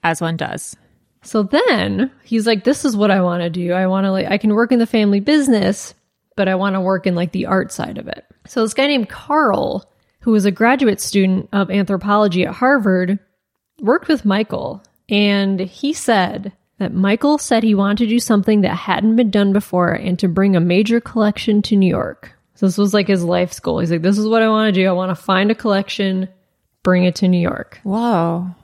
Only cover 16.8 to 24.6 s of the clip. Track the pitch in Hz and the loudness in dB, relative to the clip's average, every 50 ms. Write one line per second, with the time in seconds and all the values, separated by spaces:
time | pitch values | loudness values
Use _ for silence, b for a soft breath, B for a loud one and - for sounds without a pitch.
16.8 | 202 - - 185 190 196 208 226 - 285 302 294 - - 254 226 226 220 208 190 | -6 -4 -2 0 0 2 0 2 2 2 0 0 0 0 0 2 2 2 2 2
17.8 | 196 196 208 220 240 214 226 240 - - 226 208 190 - 214 208 196 - - 180 | 2 0 0 0 0 0 0 -2 0 2 0 2 2 2 2 2 2 0 -2 -4
18.8 | - - 185 - 202 220 226 233 247 214 190 208 202 196 196 208 202 - - 180 | -4 -4 -2 0 2 2 2 2 2 2 2 2 2 2 2 0 -2 0 -2 0
19.8 | 175 175 - - - - 180 175 - 185 165 185 190 202 190 175 165 175 175 185 | 0 0 0 -2 -2 -4 -4 -2 -2 -2 0 2 2 2 2 2 2 2 2 2
20.8 | 214 214 233 240 233 - - 233 214 208 202 - - - 214 208 202 - 208 202 | 2 2 0 -2 -2 -4 -2 0 0 0 0 -2 -2 0 0 0 2 2 2 2
21.8 | 190 185 - - - - - _ - - _ _ _ _ _ _ - 190 175 - | 2 2 0 -2 -4 -6 -8 _ -18 -20 _ _ _ _ _ _ -2 0 2 2
22.8 | 202 202 190 208 196 - 196 185 175 170 175 180 180 175 - - - 170 160 165 | 0 2 2 0 2 2 0 0 0 0 0 0 -2 -2 -6 -8 -6 -4 -2 -2
23.8 | 165 165 170 170 160 185 202 202 214 214 226 226 220 220 220 214 | 0 -2 -2 0 2 0 0 2 0 0 2 2 2 2 2 2